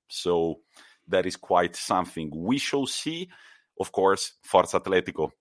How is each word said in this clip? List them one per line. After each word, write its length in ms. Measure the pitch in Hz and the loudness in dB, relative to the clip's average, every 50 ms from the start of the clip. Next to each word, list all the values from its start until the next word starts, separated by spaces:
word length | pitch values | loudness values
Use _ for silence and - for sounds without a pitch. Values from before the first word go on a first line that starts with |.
| _ _ | _ _
So 520 | - - - 87 87 82 82 82 76 - _ _ _ - - - _ _ _ - | -14 -6 -2 0 2 2 2 0 -2 -6 _ _ _ -20 -20 -20 _ _ _ -2
that 180 | 92 92 90 | 0 0 0
is 100 | 92 - - | 0 -4 -8
quite 380 | - - 95 87 90 87 87 | -4 0 2 2 2 2 -2
something. 560 | - - - 107 92 90 87 - 85 80 76 71 | -6 -4 -2 0 0 -2 -2 -6 -8 -8 -8 -8
We 240 | 80 85 101 131 139 | -6 -2 -2 -2 -2
shall 280 | - - - 143 135 | 0 -2 -2 -2 -2
see. 440 | - - - - 151 165 170 185 180 - - - - - _ _ _ _ - | -2 -4 -6 -6 -6 -6 -8 -10 -12 -14 -20 -20 -20 -20 _ _ _ _ -6
Of 120 | 98 - | -6 -4
course, 420 | - - 95 95 98 - - - - _ | 0 2 4 4 4 2 0 -6 -10 _
Forza 380 | - - - 95 85 - - 90 | -4 2 4 4 4 4 2 -2
Atletico. 520 | - 95 92 90 87 - - - 78 - - _ | 0 2 2 2 2 0 -2 -4 -4 -4 -4 _